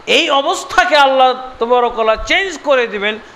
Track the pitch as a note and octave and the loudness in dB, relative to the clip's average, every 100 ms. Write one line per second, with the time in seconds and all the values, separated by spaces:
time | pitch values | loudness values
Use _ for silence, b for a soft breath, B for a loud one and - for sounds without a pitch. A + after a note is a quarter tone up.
0 | - A#3 D#4+ C#4 C#4+ F#4+ - - F4 D4 | -2 0 2 0 0 -4 -2 0 2 4
1 | C4+ C4 B3+ B3 - - A3+ B3 A#3+ G#3+ | 4 4 2 2 -8 -8 0 0 0 0
2 | A3 A3 - E4 G4 D#4 D4 C4 A3+ G3+ | -2 -2 0 -2 -2 -6 0 0 0 -4
3 | G#3 G#3+ B | -6 -6 B